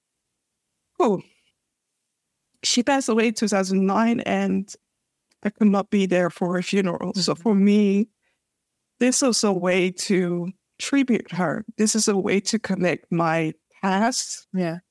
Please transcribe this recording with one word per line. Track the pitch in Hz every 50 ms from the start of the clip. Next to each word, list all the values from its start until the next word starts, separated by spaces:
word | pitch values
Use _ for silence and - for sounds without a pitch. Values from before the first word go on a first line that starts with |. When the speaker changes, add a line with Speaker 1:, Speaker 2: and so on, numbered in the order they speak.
| _ _ _ _ _ _ _ _ _ _ _ _ _ _ _ _ _ _ _ -
Speaker 1:
Oh, | 359 240 196 269 - _ _ _ _ _ _ _ _ _ _ _ _ _ _ _ _ _ _ _ _ _ _ _ _ _ _ _ -
she | - - 247 226
passed | - 277 269 262 -
away | 220 226 220
in | 240 220
two | - 226
thousand | 202 208 196 196 185 190 196 190
nine, | 190 190 202 226 233 233 -
and | - - 196 196 196 196 190 196 196 - - - _ _ _ _ _ _ _ _ _ _ _ _ -
I | 202
could | - - 220
not | 208 196 202 185 -
be | - 202 190
there | 185 185 180 180 170
for | - - 190 175 180
her | 180
funeral. | 180 - - 202 196 180 170 - - 180 -
So | 196 180 - 147
Speaker 2:
Mm-hmm. | - -
Speaker 1:
for | 233 208
me, | 196 196 208 202 214 208 196 196 202 226 - _ _ _ _ _ _ _ _ _ _ _ _ _ _ _ _ _ -
this | 247 254 254 -
is | 285 254 214 - -
a | 208
way | 196 175 175 185 180 190 180 185
to | 180 - - - 202 175 185 175 175 175 170 180 - _ _ _ _ -
tribute | - - - 277 269 254 226 - - - 170
her. | 180 180 156 - - 220 - -
This | - 214 214 -
is | 220 214
a | - 202
way | 196 190 202 - 196
to | 196 - - 214
connect | - - 190 175 180 175 143 - _ -
my | 185 165 170 160 160 165 160 156 160 _ _ _ _ -
past | - 196 190 196 220 233 254 - - - - - - _ -
Speaker 2:
Yeah. | 185 180 165 160 180 _ _